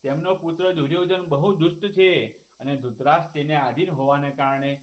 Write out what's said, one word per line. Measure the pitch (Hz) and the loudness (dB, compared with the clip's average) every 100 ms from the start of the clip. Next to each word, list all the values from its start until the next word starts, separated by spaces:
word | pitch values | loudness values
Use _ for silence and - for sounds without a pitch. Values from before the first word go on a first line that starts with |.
તેમનો | 135 143 175 190 | -4 -4 -2 -2
પુત્ર | 165 165 185 | -2 -2 0
દુર્યોધન | 175 139 170 180 185 175 | 0 0 0 0 -2 0
બહુ | 143 185 | 0 2
દુષ્ટ | 180 165 165 202 | 2 0 0 -4
છે | 190 185 160 110 - _ _ | 4 4 4 -2 -8 _ _
અને | 131 139 | -6 -4
ધૃતરાષ્ટ્ર | 123 107 135 165 156 | -6 -2 2 2 2
તેને | 151 147 151 | -6 -2 0
આધીન | 131 123 185 | 0 0 -2
હોવાને | 143 135 143 143 | 0 2 2 0
કારણે | 135 139 135 139 139 | -2 -2 0 -2 -6